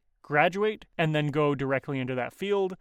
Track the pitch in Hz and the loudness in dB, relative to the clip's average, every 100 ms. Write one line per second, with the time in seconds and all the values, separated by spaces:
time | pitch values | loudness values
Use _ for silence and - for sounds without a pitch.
0 | _ _ - 147 175 190 214 214 - - | _ _ -2 2 2 2 -2 -4 -8 -2
1 | 160 151 147 147 147 135 135 131 - 135 | 2 2 0 0 0 0 -2 -2 -4 -6
2 | 127 127 120 - 196 202 185 190 | -4 -4 -6 -4 -2 0 0 -6